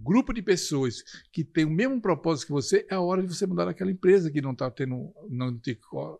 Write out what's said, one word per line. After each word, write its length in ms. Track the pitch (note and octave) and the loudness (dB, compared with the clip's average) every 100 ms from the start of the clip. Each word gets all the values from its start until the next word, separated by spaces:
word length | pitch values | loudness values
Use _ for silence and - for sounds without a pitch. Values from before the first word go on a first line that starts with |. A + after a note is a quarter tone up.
grupo 300 | A2+ A3+ C4+ | 2 2 2
de 80 | A#3 | -2
pessoas 640 | G3 F3+ - D3 B2+ - - - - | 0 0 0 0 0 -2 -12 -20 -10
que 120 | - | -6
tem 200 | D#3 E3 | -2 0
o 60 | D#3 | 2
mesmo 300 | D#3+ C4 C4 | 2 2 0
propósito 460 | G#3 D3+ E3 D3+ - | 0 0 0 -2 -2
que 60 | |
você, 340 | C#3+ C3 G3 - | -2 2 2 2
é 40 | |
a 60 | F#3+ | -2
hora 200 | F3 F#3 | 0 0
de 60 | F#3 | -2
você 180 | E3 F#3+ | -2 -2
mudar 200 | F3 F3 | 0 -2
daquela 240 | E3 F#3+ | -2 -4
empresa 400 | F#3 F#3 G3 D#3+ | 2 6 6 6
que 100 | D3 | 0
não 140 | C3+ | -2
tá 160 | B2 C3 | -2 -4
tendo, 420 | - C3 B2+ D3 - G#3+ | -4 -4 -6 -8 -14 -10
não 280 | B2 B2+ A#2+ | -6 -4 -4
te 180 | C3+ | -6
co-, 440 | A#2 _ - C#3 - | -8 _ -10 -10 -12